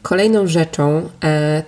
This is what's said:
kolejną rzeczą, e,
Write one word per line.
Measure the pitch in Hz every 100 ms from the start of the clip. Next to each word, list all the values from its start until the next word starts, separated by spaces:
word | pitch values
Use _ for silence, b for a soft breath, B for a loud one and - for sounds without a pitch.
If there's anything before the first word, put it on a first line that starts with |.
kolejną | - 185 214 220 190
rzeczą, | 165 160 - 147 151 180 -
e, | 160 151 151 151